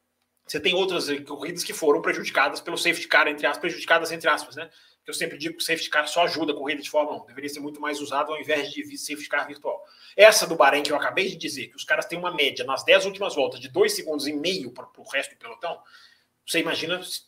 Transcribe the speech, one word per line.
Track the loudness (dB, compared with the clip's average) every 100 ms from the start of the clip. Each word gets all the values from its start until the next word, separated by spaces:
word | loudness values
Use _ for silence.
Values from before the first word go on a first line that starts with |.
| _ _ _ _ -8
você | -2
tem | 0
outras, | 2 2 0 -2
eh, | -4
corridas | -6 -10 -8 -8
que | -8
foram | 0 4 4
prejudicadas | 2 -2 -2 2 2 0
pelo | -6 -2
safety | 0 0 2
car, | 4 4
entre | 2 -2
aspas, | 0
prejudicadas | -4 -2 2 2 2
entre | -2 0
aspas, | 0 -2
né? | -12 -14 -16 _ _
Que | -12
eu |
sempre | -6 -6 -6
digo | -8 -4
que |
o | -2
safety | -2 0
car | 0 2
só | 2
ajuda | 2 2 -2
a | -2
corrida | -4 -6
de | -2
Fórmula | 0 0 -4
um. | -12
Deveria | -12 -10
ser | -8
muito | -10 -6
mais | -6 -6
usado | -4 -2 -2
ao | -4
invés | -2 -2 -2
de | -8
vi-, | -10 -10
safety | -10 -10 -4
car | -4 -4
virtual. | -8 -8 -8 -10 -20 -2 10
Essa | 10 10 2
do |
Bahrein | 6 6 6
que | 2
eu | 0
acabei | 0 0 -2
de | -4
dizer, | -8 -8 -10
que | -8
os |
caras | -2 -2 -2
têm | -4
uma | -4
média | 0 0 0
nas | -4 0
dez | 6 6
últimas | 4 -4 -4
voltas | 0 0 -2
de | -4
dois | 2 2 0
segundos | -4 -4 -4
e |
meio | -2 -2 -2 -6
pra, | -12 -20
pro | -20
resto | -6 -6 -6
do | -10
pelotão, | -18 -10 -8 -8 -14 -20 -20 _ _ _ -4
você | -2
imagina | 0 -2 -4 -6 -6 -12